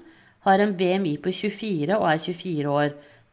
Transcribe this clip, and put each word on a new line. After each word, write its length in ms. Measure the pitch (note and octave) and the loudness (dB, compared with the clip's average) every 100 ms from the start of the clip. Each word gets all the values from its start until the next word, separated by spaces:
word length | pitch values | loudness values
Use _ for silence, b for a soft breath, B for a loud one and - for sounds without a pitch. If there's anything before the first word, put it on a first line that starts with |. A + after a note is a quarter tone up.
| B B B B G3+ | B B B B 2
Har 160 | F#3+ G#3 | 4 4
en 80 | |
B 160 | F3+ F#3 F#3+ | 2 0 0
M 80 | F3+ | 0
I 40 | D3 | -2
på 80 | F#3 | -4
tjuefire 720 | F#3 G#3 G3+ A3 E3+ D3 G3+ | -4 -4 -4 -4 -2 0 2
og 80 | E3 | 2
er 160 | D#3 F3 | 0 -2
tjuefire 480 | E3+ F#3 D#3 C#3+ | -8 -6 -4 0
år. 240 | C#3+ D3 C#3+ B B _ | 2 0 -2 B B _